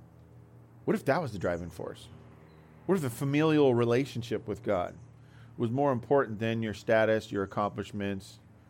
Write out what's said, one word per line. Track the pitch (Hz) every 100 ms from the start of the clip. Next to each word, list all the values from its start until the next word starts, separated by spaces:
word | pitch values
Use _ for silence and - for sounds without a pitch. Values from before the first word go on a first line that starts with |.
| - - - - - - - - -
What |
if | 196
that | - 135
was | 151
the | 98
driving | 90 87 85
force? | - - - - - - - - - - - -
What |
if | 190
the | 139
familial | 120 139 147 160 151 143
relationship | 120 117 120 135 - 117 107 -
with | 98
God | - 98 90 87 - - - - - -
was | 117
more | 127 143
important | 123 - 143 113 107
than | 113 117
your | 113
status, | 104 - 113 110 110 107
your | 101
accomplishments, | 98 - 104 - 101 104 98 98 - - - - -